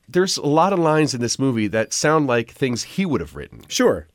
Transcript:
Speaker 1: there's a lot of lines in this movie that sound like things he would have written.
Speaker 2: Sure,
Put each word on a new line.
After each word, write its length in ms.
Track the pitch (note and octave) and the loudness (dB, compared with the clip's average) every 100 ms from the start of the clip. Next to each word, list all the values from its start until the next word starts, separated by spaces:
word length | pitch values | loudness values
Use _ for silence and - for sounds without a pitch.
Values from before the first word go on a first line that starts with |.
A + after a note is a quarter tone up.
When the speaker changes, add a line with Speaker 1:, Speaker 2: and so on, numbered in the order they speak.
| _ | _
Speaker 1:
there's 300 | F3+ F#3 - | 0 0 0
a 80 | |
lot 260 | C#3+ D3+ F3+ | 0 2 2
of 40 | G3 | 2
lines 360 | D#3+ D#3 D3 | 2 2 2
in 80 | C3 | 0
this 160 | A#2+ - | -4 -2
movie 280 | C3+ A#2 G#2 | 0 0 0
that 240 | G#2+ A2 | -2 -2
sound 320 | - D#3 D#3+ C#3+ | -2 0 2 2
like 240 | A#2+ A#2 | 0 -2
things 320 | - C3+ A#2+ | -4 -4 -4
he 240 | - - F#3+ | -6 -4 -2
would 160 | B2 | -2
have 120 | D#2 | -4
written. 280 | C#2 C#2+ - - | -12 -16 -18 -12
Speaker 2:
Sure, 380 | - B3 F#2 - | 0 2 2 -6